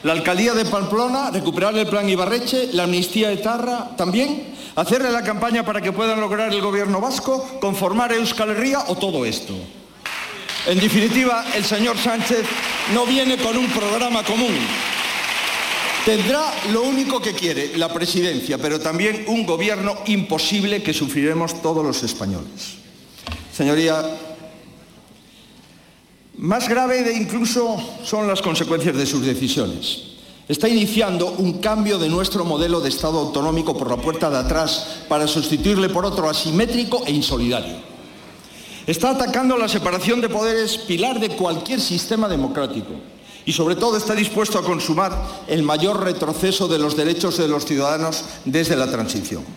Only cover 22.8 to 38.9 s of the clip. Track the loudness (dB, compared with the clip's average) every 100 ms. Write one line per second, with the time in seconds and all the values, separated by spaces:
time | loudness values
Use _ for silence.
22.8 | -20 -20 -20 -16 -10 -10 -12 -2 2 4
23.8 | 2 2 -2 -6 -12 -14 -16 -20 -20 -20
24.8 | -20 -20 -20 -20 -20 -20 -20 -20 -20 -20
25.8 | -20 -20 -20 -20 -20 -6 0 0 2 2
26.8 | 2 2 2 0 -2 0 0 2 2 0
27.8 | -6 -10 -4 -2 0 0 0 0 0 2
28.8 | 2 2 0 0 0 0 0 0 0 -2
29.8 | -6 -6 -10 -20 -20 -20 -6 0 4 4
30.8 | 4 2 2 2 0 2 0 2 0 2
31.8 | 2 2 2 2 0 0 0 2 2 2
32.8 | 0 0 0 0 0 0 0 0 0 0
33.8 | 0 0 0 0 2 2 2 2 2 -2
34.8 | -4 -10 0 2 2 0 0 2 2 4
35.8 | 2 2 0 0 0 0 0 2 2 2
36.8 | 0 -2 0 0 2 0 0 0 -4 -10
37.8 | -14 -18 -20 -20 -20 -20 -20 -20 -18 -12
38.8 | -4